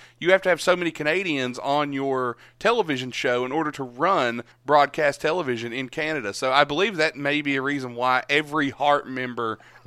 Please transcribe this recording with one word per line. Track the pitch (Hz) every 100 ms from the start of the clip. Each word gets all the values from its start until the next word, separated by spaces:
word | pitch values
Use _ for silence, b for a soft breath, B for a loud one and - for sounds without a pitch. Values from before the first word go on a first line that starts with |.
| b b
You | 160
have | 190
to | 185
have | 170
so | - 180
many | 175
Canadians | 156 151 180 190 143 127 123
on | 135 147 143
your | 139 139 131 123 117 b -
television | 208 240 170 131 127
show | - 131 123
in | 127
order | 151 151
to | 143
run | 131 120 170 185 123 117 b b -
broadcast | 147 139 - 147 135
television | 151 180 143 117 120
in | 120 131
Canada. | - 156 156 107
So | 101 131
I | 135
believe | 143 147 208 180
that | 156 135
may | 143 147
be | 147 139
a |
reason | 135 143 127 120
why | 123 127 -
every | 147 151 151 139
Hart | 117 147 143 -
member | 131 127 120 113 107 B B